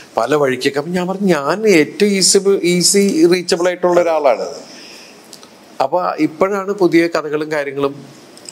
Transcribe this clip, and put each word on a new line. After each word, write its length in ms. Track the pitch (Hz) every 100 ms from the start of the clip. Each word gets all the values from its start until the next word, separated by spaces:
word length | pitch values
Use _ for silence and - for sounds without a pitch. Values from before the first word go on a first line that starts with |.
| - -
പല 180 | 117 147
വഴിക്കൊക്കെ, 440 | 139 127 139 147
അപ്പൊ 120 | 151
ഞാൻ 160 | 180 180
പറഞ്ഞു, 200 | 190 202
"ഞാൻ 400 | 156 139 185 220
ഏറ്റവും 420 | 170 147 - 208
ഈസി, 500 | 196 180 196 190 196
ഈസി 640 | 170 180 170 202 202 160 170
reachable 340 | 180 175 180 180
ആയിട്ടുള്ള 340 | 180 180 175
ഒരാളാണ്." 460 | 170 160 143 104 92 85 - - - - - - - - - - - -
അപ്പൊ 200 | 135 175 180 -
ഇപ്പോഴാണ് 520 | 151 - 190 202 190
പുതിയ 360 | 202 175 165 170
കഥകളും 440 | 170 151 151 156
കാര്യങ്ങളും 760 | 151 139 139 139 139 - - - - -